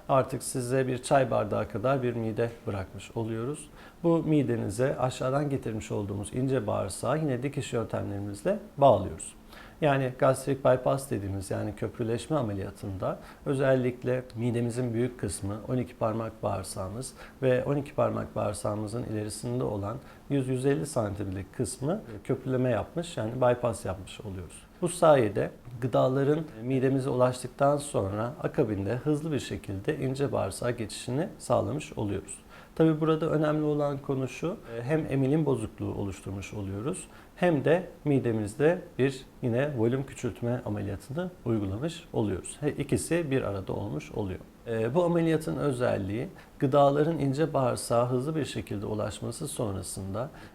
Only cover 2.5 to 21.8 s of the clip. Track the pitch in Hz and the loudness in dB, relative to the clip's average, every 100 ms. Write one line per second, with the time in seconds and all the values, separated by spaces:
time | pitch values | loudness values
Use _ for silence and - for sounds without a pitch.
2.5 | - 107 101 92 98 - 117 110 113 123 | -4 -6 -6 -6 -10 -8 -6 -4 -4 -4
3.5 | 147 - - - - 170 165 156 151 120 | -6 -12 -18 -20 -2 2 4 4 4 4
4.5 | 113 110 98 135 151 131 - 127 139 147 | 2 0 0 0 2 -2 0 0 2 0
5.5 | 135 - 107 110 113 98 101 95 127 131 | -2 -2 -6 -4 -4 -2 -4 -4 -2 0
6.5 | 131 104 104 104 - 117 156 151 120 135 | 0 0 0 -2 -2 0 0 0 -2 -2
7.5 | 135 - 120 107 107 101 101 101 101 180 | -4 -4 -2 -2 -4 -4 -4 -6 -4 -2
8.5 | 208 - - 139 98 82 76 - - - | -2 -4 6 8 8 4 -6 -12 -16 -20
9.5 | - - - 151 139 127 127 135 131 - | -20 -20 0 2 4 0 4 4 4 0
10.5 | 135 131 127 139 135 - 110 98 98 92 | 2 4 6 4 0 0 -4 -2 -4 -4
11.5 | 107 107 104 110 - 113 117 - 151 110 | -4 -4 -4 -4 -2 -2 -2 0 0 0
12.5 | 98 98 - 107 95 123 185 - - 147 | -2 -6 -8 -8 -4 -4 -4 -8 -8 -2
13.5 | 135 135 131 123 123 123 127 123 113 123 | 2 4 4 2 -2 -2 -2 -4 -2 0
14.5 | 120 120 117 123 113 120 - 101 - 98 | 0 0 0 -2 0 -2 -2 -6 -4 -4
15.5 | 107 113 127 117 - 113 113 113 - 104 | -6 -2 -2 -2 -2 -2 0 -4 -4 -2
16.5 | 98 92 101 95 110 131 - - - 131 | -2 -4 -6 -6 -8 -10 -14 -18 -2 2
17.5 | 123 135 143 - - 113 110 107 113 107 | 2 2 -2 -2 0 2 0 -4 -2 -2
18.5 | 104 107 107 104 117 120 107 107 - 120 | -2 -2 -2 -4 -6 -4 -4 -4 -6 -4
19.5 | 123 131 104 101 131 - - - 139 127 | -2 -2 -2 -4 -6 -12 -14 -2 0 0
20.5 | 127 139 151 151 127 101 95 101 95 95 | 2 2 2 0 -2 -2 -2 -4 -6 -6
21.5 | - 107 - | -4 -4 -2